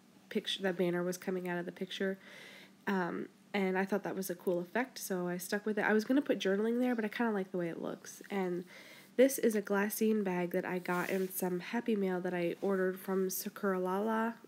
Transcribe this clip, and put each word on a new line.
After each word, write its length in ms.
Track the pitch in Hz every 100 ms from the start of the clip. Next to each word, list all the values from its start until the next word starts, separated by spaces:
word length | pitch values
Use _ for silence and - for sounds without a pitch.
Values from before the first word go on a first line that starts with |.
| - - -
picture, 340 | 214 - -
that 120 | 190 175
banner 280 | 175 175
was 160 | 180 180
coming 280 | - 185 180
out 120 | 175
of 80 | 175
the 40 |
picture. 460 | 180 185 - 196 190 - - - - - - -
Um, 420 | 190 175 - - - -
and 240 | 202 190 190
I 80 | 196
thought 160 | 202
that 120 | 175 190
was 160 | 190
a 40 | 175
cool 220 | 196 175
effect, 380 | 180 226 262 -
so 300 | - 185 180
I 100 | 180
stuck 300 | - 208 214
with 100 | 208
it. 60 |
I 100 | -
was 100 | 214
gonna 160 | 220 269
put 160 | 285 202
journaling 400 | 190 196 226 240
there, 160 | 254 233
but 100 | 214
I 40 |
kinda 220 | - 233
like 200 | 208 190
the 80 | 185
way 100 | 170
it 100 | -
looks. 440 | - - - - -
And 340 | 202 185 180 180 - - - - -
this 200 | 269 -
is 160 | 233
a 80 | 208
glassine 600 | 196 202 208 - 220 220
bag 260 | 185 180 175
that 160 | 185 -
I 140 | 180
got 320 | 175 180 -
in 180 | 190 185
some 300 | - 185 180
Happy 360 | 175 233 - 208
Mail 240 | 190 180
that 120 | 185
I 220 | 180 170 -
ordered 400 | 202 190 185 185
from 280 | - 190 190
Sakuralala 1080 | - 208 - 196 185 185 196 220 220 226 226